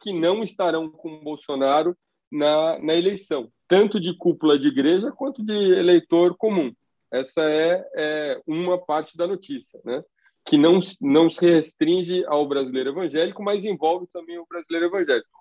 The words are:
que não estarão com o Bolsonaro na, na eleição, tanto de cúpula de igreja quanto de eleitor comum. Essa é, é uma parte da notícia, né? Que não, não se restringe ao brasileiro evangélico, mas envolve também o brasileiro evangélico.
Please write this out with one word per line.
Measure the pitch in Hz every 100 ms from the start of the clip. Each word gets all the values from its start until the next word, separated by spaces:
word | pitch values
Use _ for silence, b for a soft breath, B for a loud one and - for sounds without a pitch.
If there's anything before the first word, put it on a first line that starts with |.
que | 208
não | 175 165 214
estarão | 208 - 180 160 160
com | - 165 156
o |
Bolsonaro | 151 147 - 135 135 147 165 180 _ _ _
na, | 147 147 151 160 156
na | 156 165
eleição, | 185 190 - 147 113 _ -
tanto | 185 208 214
de | 170 170
cúpula | 175 151 156 143
de | 143
igreja | 131 143 185 254
quanto | - 277 269
de | 214
eleitor | 208 190 185 175 175 - 170 175 180
comum. | 220 190 127 - _ _ _
Essa | 123 131 165 156
é, | 156 165 185 185 -
é | 151 151 147 123 -
uma | 160 180 180
parte | 180 151 156 160
da | 175
notícia, | 190 - 135 _ -
né? | 117 127 - _ _ _ -
Que | 147
não, | 160 190 180 -
não | 139 147 165
se | - 175
restringe | 165 156 - 160 185 175 180 165
ao | 147 139
brasileiro | 139 131 131 131
evangélico, | 156 170 151 180 196
mas | 202 208 208
envolve | 170 156 180 180
também | 180 170 170
o | 165
brasileiro | 175 - 165 170
evangélico. | 190 156 120 - _